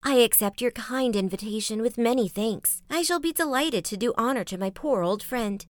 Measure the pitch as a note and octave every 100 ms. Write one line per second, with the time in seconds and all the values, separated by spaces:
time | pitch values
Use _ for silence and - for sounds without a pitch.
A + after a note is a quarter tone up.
0 | C4+ C4+ A#3 - G#3 G3+ A#3+ A#3 A3+ B3+
1 | C4 G3+ F#3+ F#3 G#3+ G#3+ G#3 G#3+ A3+ A#3
2 | A#3 B3+ G#3 - A3 G3+ - - - D#4
3 | E4 F4 D4+ D#4 D#4+ C4 D#4 A#3 E3 G3+
4 | A#3 - - C4 F3+ F#3 F#3+ F#3+ D4+ A#3+
5 | F3 G#3 - B3+ G#3+ G3+ -